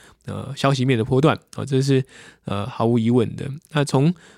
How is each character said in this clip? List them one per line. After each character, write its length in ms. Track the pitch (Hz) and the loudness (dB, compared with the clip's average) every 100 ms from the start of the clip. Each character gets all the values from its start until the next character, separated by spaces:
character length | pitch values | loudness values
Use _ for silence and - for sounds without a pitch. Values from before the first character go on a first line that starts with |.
| - _ - | -20 _ -14
呃， 280 | 101 - 135 | -12 -10 -4
消 160 | 135 | 0
息 140 | 135 127 | 0 0
面 100 | 120 | 0
的 80 | |
波 160 | 113 131 | 0 2
段。 160 | 151 - _ - | 2 0 _ -12
呃， 80 | 127 | -2
这 160 | 135 | 0
是， 200 | 139 131 135 - - - - | 2 0 0 -10 -20 -14 -8
呃， 220 | 101 107 | -6 -6
毫 180 | - 113 | -2 0
无 140 | 120 | 2
疑 100 | 113 | 2
问 260 | 123 104 - | 2 0 -4
的。 140 | 135 139 - | -10 -12 -6
那 120 | 156 | -4
从 300 | 139 135 151 180 - | 0 2 2 0 -8